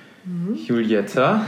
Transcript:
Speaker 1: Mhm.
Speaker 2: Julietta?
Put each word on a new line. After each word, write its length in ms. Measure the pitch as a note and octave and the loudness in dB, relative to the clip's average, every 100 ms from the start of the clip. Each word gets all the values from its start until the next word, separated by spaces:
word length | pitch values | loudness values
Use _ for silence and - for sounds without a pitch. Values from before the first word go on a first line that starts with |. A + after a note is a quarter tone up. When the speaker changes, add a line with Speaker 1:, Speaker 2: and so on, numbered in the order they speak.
| - - | -20 -16
Speaker 1:
Mhm. 300 | F#3 F3 F3+ | -8 -4 -4
Speaker 2:
Julietta? 880 | A#3+ - A#2 A2 G#2 G2+ B2+ C#3+ A3 | -4 -2 0 2 0 0 2 2 2